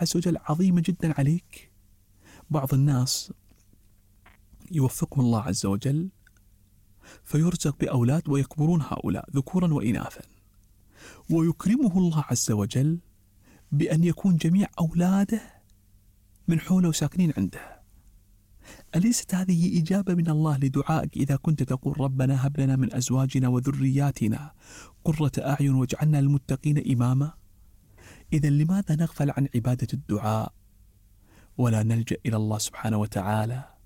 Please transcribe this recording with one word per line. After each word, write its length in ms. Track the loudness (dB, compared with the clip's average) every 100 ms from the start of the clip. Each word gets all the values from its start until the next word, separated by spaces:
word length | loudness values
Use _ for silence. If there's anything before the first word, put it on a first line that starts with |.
عز 160 | -2 0
وجل 200 | 0 -2
عظيمة 440 | -2 0 2 2 2
جدا 280 | -2 -2 0
عليك؟ 540 | 2 0 -4 -20 -20 _ _ -20 _ _ -20 -20 -6
بعض 240 | -4 0
الناس 580 | 2 2 2 0 -2 -8 -16 _ _ _ _ _ _ _ _ -20 _ _ -20 -8
يوفقهم 540 | 0 0 0 -4 0
الله 180 | 2 2
عز 240 | 0 -2 -2
وجل 440 | -2 0 -2 -4 -10 _ _ _ _ _ _ _ _ -20 -20
فيرزق 520 | -6 0 0 0 -4 -2
بأولاد 480 | -2 2 2 2 0
ويكبرون 540 | -2 -2 0 2 2
هؤلاء 480 | 0 -6 -4 -4 -4 -4
ذكورا 380 | -2 0 2
وإناثا، 480 | 0 0 -2 -4 -12 -20 _ _ _ _ _ _ -20 -20 -18 -4
ويكرمه 680 | 0 0 0 0 2 2 2
الله 260 | 2 0 -2
عز 220 | -4 -2
وجل 500 | -2 0 0 0 -2 -6 _ _ _ _ -20 -4
بأن 320 | -2 0 2
يكون 320 | 2 0 0 2
جميع 320 | 2 2 0 -2
أولاده 640 | -4 0 2 2 0 -2 -8 -20 _ _ _ _ _ _ _ _ -2
من 120 | -2
حوله 320 | 2 2 2
ساكنين 400 | 0 -2 0 0 2
عنده. 440 | -2 -4 -20 -20 -20 -20 -20 -20 _ _ _ -20 -20 -20 -6
أليست 400 | 0 2 0 -2
هذه 440 | -2 2 2 2 0
إجابة 360 | 0 0 0
من 140 | 0 2
الله 300 | 2 2 2
لدعائك 580 | 0 0 -2 -2 -2 -4
إذا 200 | -2 -2
كنت 260 | 0 0
تقول: 380 | 0 -2 -4 -2
"ربنا 460 | -2 0 0 2 0
هب 140 | 0
لنا 160 | 0 2
من 180 | 0
أزواجنا 540 | -2 -2 0 0 0 0
وذرياتنا 1040 | 0 0 0 0 2 0 0 -2 -2 -8 -20 -20 -20 -20 -8
قرة 280 | -4 0 0 0
أعين 360 | -4 0 2
واجعلنا 460 | 2 0 0 2 4
للمتقين 720 | 4 2 0 -4 0 0 0
إماما"؟ 400 | 0 2 0 -2 -6 -20 _ -20 -20 _ -20 -20 -20 -4
إذن 260 | -2 2 2
لماذا 380 | 2 0 0 0
نغفل 340 | -2 -2 -2
عن 180 | 0 -2
عبادة 320 | 0 0 -2 -2
الدعاء 580 | -6 -4 -4 -2 -2 -4 _ _ _ -20 _ _ _ _ -20 -16 -2
ولا 240 | 2 2
نلجأ 340 | 2 0 -2 -4 -2
إلى 100 | -2
الله 220 | 0 -2
سبحانه 380 | -6 -6 -2 -2
وتعالى 800 | -2 -2 -2 -2 -2 -6 -12 -20